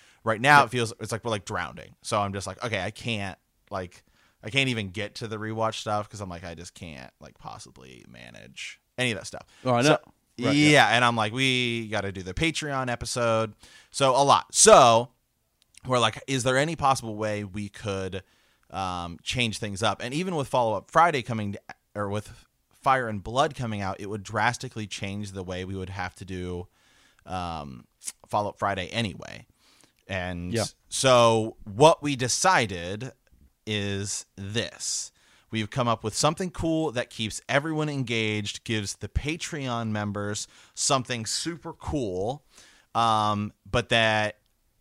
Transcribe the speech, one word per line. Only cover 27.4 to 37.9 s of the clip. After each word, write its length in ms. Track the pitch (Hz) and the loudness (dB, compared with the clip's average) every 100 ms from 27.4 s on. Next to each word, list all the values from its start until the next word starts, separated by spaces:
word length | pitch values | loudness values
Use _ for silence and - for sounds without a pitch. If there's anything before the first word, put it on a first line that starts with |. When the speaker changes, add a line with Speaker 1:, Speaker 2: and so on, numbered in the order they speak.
| 87 80 73 62 - _ - - - | -6 -8 -10 -16 -20 _ -14 -14 -4
Speaker 1:
Follow 220 | 107 104 | -2 -2
Up 80 | - | -2
Friday 260 | 101 98 90 | -2 -2 -4
anyway. 560 | 113 110 76 - 50 - _ _ _ _ _ - | -4 -4 -6 -14 -18 -20 _ _ _ _ _ -8
And 460 | 95 90 87 87 | -6 -4 -6 -4
Speaker 2:
Yeah. 100 | 113 101 - _ | -4 -4 -8 _
Speaker 1:
so 680 | - 135 123 117 113 113 - | 0 4 6 6 4 0 -6
what 360 | - 101 151 - | -10 6 6 6
we 120 | 147 | 0
decided 960 | 131 123 - 185 175 110 90 85 104 131 - _ _ _ _ - | -2 -2 2 4 4 2 -2 -6 -8 -10 -16 _ _ _ _ -6
is 600 | 107 101 98 101 - - - | -4 -2 -4 -4 -8 -10 -14
this. 760 | 98 113 87 - - - - _ _ _ - | -6 -4 -4 -6 -8 -6 -8 _ _ _ -8
We've 200 | 113 107 | -6 -4
come 180 | 139 120 | -2 0
up 160 | 110 | 0
with 100 | 107 | -2
something 360 | - 147 160 185 | 0 0 0 -6
cool 420 | - 165 160 156 | -4 -2 0 -2
that 160 | 117 - | -4 -6
keeps 300 | - 107 - - | -6 -6 -6 -2
everyone 400 | 135 160 156 | 0 0 -4
engaged, 760 | 156 | -2